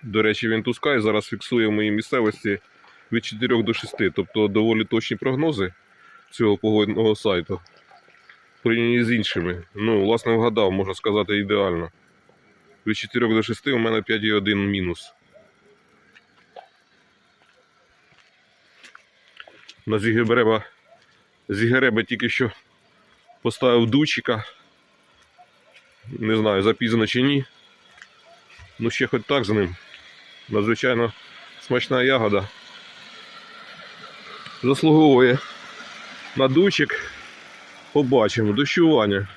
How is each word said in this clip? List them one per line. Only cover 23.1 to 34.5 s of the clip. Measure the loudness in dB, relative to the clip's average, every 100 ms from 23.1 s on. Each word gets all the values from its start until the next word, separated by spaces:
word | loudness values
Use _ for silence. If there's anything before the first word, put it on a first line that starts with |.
| _ _ -6
поставив | -6 0 2 4 4
дучика. | 2 0 -2 -4 -4 -6 -18 _ _ _ _ _ _ _ _ -20 _ _ -20 _ _ -16 -8
Не | -2 0
знаю, | 2 2
запізно | 2 0 0 0 0
чи | 0
ні. | 0 0 -4 _ _ _ _ -20 -20 _ -20 -20 _ -20 -20 -6
Ну, | -4
ще | -2 -2
хоч | -2 -2
так | -2 0
з |
ним. | 0 0 -4 -18 -20 -20 -20 -20 -20 -6
Надзвичайно | -2 0 0 0 0 -2 -6 -20 -20 -20 -20
смачна | -4 -4 0 0
ягода. | 2 2 2 0 -2 -14 -20 -20 -20 -20 -20 -20 -20 -20 -20 -20 -20 -20 -20 -20 -20 -20 -20 -18 -18